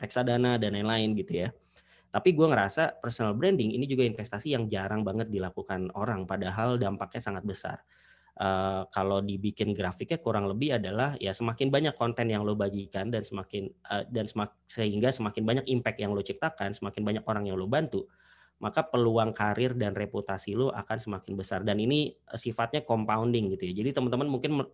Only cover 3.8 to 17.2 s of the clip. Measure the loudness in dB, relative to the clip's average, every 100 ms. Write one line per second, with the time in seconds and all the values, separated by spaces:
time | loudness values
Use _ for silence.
3.8 | 0 2 2 0 -6 -6 -2 0 0 -2
4.8 | -2 0 0 -2 -2 -2 -4 -6 -4 -4
5.8 | -4 -4 -2 -2 -2 -2 -2 0 0 2
6.8 | 0 -2 -6 -8 -6 -6 -6 -6 -8 -10
7.8 | _ _ _ _ _ -2 0 2 0 -2
8.8 | -4 0 2 2 0 -2 -2 -2 -2 0
9.8 | -2 -4 -4 -2 0 0 0 0 0 0
10.8 | 0 0 -2 -2 -4 -2 -2 0 2 2
11.8 | 2 0 0 0 0 2 0 0 0 -2
12.8 | -6 -6 -2 -4 -4 -8 -6 -6 -8 -10
13.8 | -6 -4 -2 -4 -4 -2 -4 -6 -10 -2
14.8 | 0 2 2 2 -2 0 0 2 2 0
15.8 | 0 -2 0 0 -2 -2 -4 -2 -6 -4
16.8 | -6 -2 -2 -2